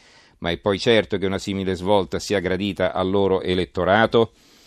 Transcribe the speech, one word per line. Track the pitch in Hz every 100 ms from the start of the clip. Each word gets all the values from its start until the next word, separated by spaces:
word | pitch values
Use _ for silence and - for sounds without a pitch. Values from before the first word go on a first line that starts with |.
| _ _ _ _
Ma | 85
è | 85
poi | 104 98
certo | 123 113 92 98
che | 95
una | 98
simile | - 98 95 90
svolta | 90 104 87 90
sia | - 101
gradita | 90 92 101 90 90
al | 87 95
loro | 101 98 92
elettorato? | 87 92 87 - 90 104 110 120 113 _ _ _